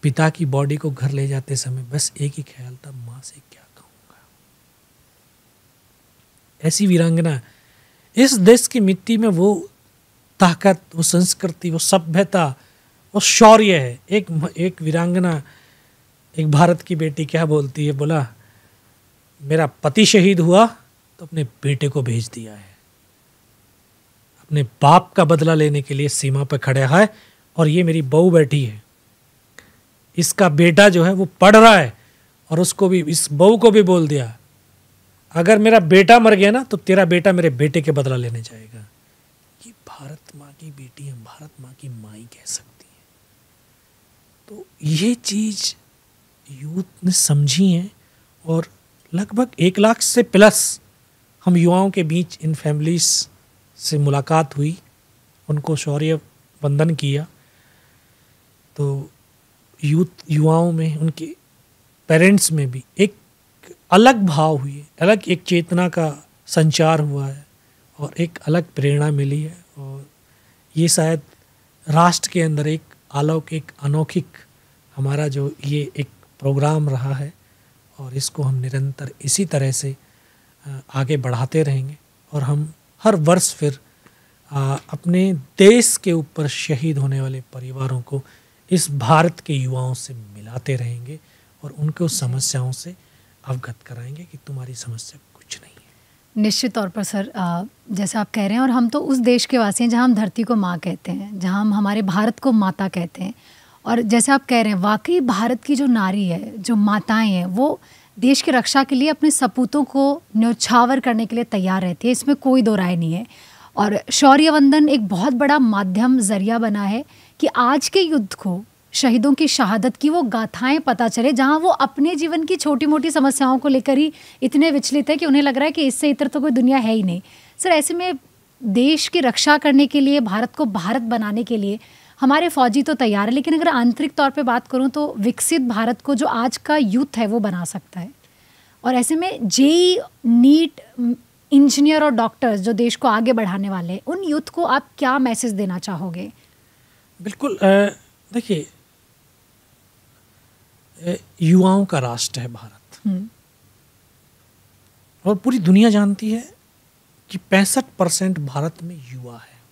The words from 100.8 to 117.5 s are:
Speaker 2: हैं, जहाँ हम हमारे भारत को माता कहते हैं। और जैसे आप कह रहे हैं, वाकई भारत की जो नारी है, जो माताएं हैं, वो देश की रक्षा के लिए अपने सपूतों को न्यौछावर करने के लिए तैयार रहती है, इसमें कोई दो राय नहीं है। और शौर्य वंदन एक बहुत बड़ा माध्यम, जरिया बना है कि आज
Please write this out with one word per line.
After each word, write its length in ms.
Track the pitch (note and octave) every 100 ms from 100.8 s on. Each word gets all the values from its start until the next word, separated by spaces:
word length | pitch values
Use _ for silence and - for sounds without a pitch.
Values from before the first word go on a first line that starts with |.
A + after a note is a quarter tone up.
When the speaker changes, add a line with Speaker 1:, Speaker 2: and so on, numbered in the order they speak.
| F3 E3 -
Speaker 2:
हैं, 280 | F3+ G3 G#3
जहाँ 220 | F3+ G3
हम 120 | G#3+
हमारे 280 | G3+ G3 G#3+
भारत 380 | G3 F3 A3+ A3+
को 120 | -
माता 360 | A3 F#3+ F#3 F#3+
कहते 360 | F#3 E3+ -
हैं। 100 | F#3+ - _ - _ _ -
और 160 | A#3
जैसे 300 | A3+ A#3 A3+
आप 140 | C4+ -
कह 160 | A#3+
रहे 120 | G#3+
हैं, 60 | G3+
वाकई 400 | G3+ G#3+ - F4
भारत 440 | B3+ F#3+ A#3 B3
की 120 | - C#4
जो 100 | C#4
नारी 420 | A#3 F#3+ G3+ F#3+
है, 300 | E3+ A3 A3+
जो 180 | G3 A3
माताएं 540 | G#3 G#3 - A3 A3
हैं, 160 | F#3 F3+
वो 340 | F#3 C#4+ - _ _ _ -
देश 220 | B3 C4+
की 100 | -
रक्षा 320 | C4 - C#4
के 120 | C4+ C4
लिए 140 | D4
अपने 220 | D4+ D#4
सपूतों 520 | - B3+ G#3+ B3+ D4
को 380 | C#4 C4+ C#4 C#4+ _ G#3
न्यौछावर 600 | A3+ A3+ - A#3+ A#3+ C4+
करने 260 | C4 A3 A3+
के 100 | A#3
लिए 80 |
तैयार 380 | A#3 G#3 F#3 F#3+
रहती 260 | F#3 E3+ A#3
है, 40 |
इसमें 240 | B3 - C#4+
कोई 260 | C4+ C4
दो 140 | A3+ G#3
राय 200 | F3+ F3+
नहीं 180 | E3
है। 140 | E3+ A#3+ - - - - -
और 260 | - G#3 -
शौर्य 380 | - C#4+ C#4 D#4
वंदन 400 | D4+ C#4 D4+ D4+
एक 180 | C#4+ G3+
बहुत 260 | F3 A#3+
बड़ा 260 | B3 C#4+ D4
माध्यम, 600 | A#3+ G3+ G3 F#3 B3 C4
जरिया 380 | G3 G#3 G3 A#3
बना 260 | A3+ G#3
है 220 | G3 A3 C#4+ _ _ _
कि 80 |
आज 420 | -